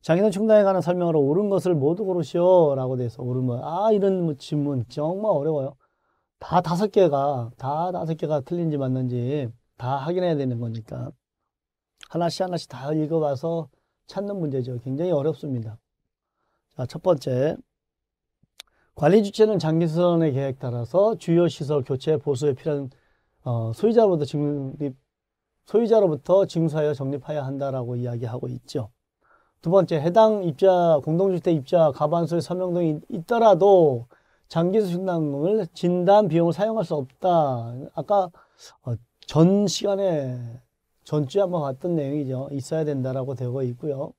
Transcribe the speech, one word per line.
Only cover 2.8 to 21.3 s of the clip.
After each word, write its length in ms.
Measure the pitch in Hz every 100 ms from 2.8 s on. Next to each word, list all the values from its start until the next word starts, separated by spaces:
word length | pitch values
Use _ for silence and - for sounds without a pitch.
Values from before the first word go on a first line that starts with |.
| 127 127
돼서 260 | 120 -
옳은 220 | 123 127 127
것. 140 | 120
아, 280 | 147 170 220
이런 460 | 214 196 190 165 139
질문 480 | - 147 143 135 113
정말 420 | 151 151 190 214
어려워요. 440 | 160 147 151 135 - _ _ _ _ _ _
다 200 | - 175
다섯 300 | 165 175 208
개가, 600 | 208 175 139 143 131 117 -
다 340 | 131 151 180
다섯 240 | 175 160
개가 260 | 160 156 151
틀린지 360 | 135 175 165 147
맞는지 720 | 131 131 127 123 123 147 123 - _ _
다 200 | 123 139
확인해야 380 | 143 185 180
되는 240 | 151 135 117
거니까 520 | 117 113 110 127 123 _ _ _ _ _ _ _ _ _ -
하나씩 320 | 165 170 -
하나씩 280 | 185 170 -
다 240 | 123 139
읽어봐서 760 | 151 151 165 147 131 165 165 156 _ _ _ _
찾는 300 | 196 202 202
문제죠. 420 | 156 131 123 123
굉장히 300 | 131 135 180
어렵습니다. 680 | 151 143 151 147 123 110 107 _ _ _ _ _ _ _ _ _
자, 100 | -
첫 160 | 123 165
번째. 560 | 185 151 139 127 147 - _ _ _ _ _ _ _ _ _ _ - _ _
관리 280 | - 151 208
주체는 340 | 202 214 214 202
장기선의 760 | 160 160 170 160 175 170 160
계획 260 | 131 139 131
따라서 580 | 131 120 117 180 208 226
주요 300 | -